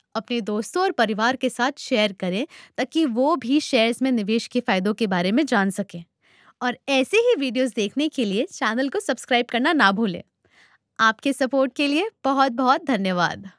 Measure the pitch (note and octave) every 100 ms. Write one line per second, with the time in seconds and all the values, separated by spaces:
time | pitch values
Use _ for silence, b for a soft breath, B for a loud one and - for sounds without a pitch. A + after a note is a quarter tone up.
0 | _ A3 A3 A#3+ G#3 G#3 A3 F4+ F#4+ -
1 | G#3+ G#3 A#3 C4 B3+ - A#3+ - - A#3
2 | G#3 F#3+ F3+ F#3+ D4+ B B - B3+ D#4+
3 | D#4 A3+ C#4 E4 A#3 D4 - A#3+ A3+ A#3+
4 | C4+ A#3 G3+ A3+ - B3 A#3+ F#3+ G3 G#3+
5 | G#3+ F#3 F3+ A#3 D4 A3 G3 F#3 - E3+
6 | - _ b b b _ B3 - - C4+
7 | B3+ G#4 A#4+ G4 C4+ A#3+ B3+ A3+ G3+ C4+
8 | D4+ - G#3+ F#3+ E4 - A#3 A3+ C4+ G4
9 | - B3 - B3 B3 A#3 C#4+ D#4 G3 G3
10 | A3 E3 - _ b b b b _ -
11 | A3 G#3+ C#4 C#4 C4 C4+ C4 - C#4+ D4
12 | A4 - C4+ C#4 C4 A#3 B3+ D#4+ D4+ A3
13 | F#3+ F3+ D#3+ G3 G3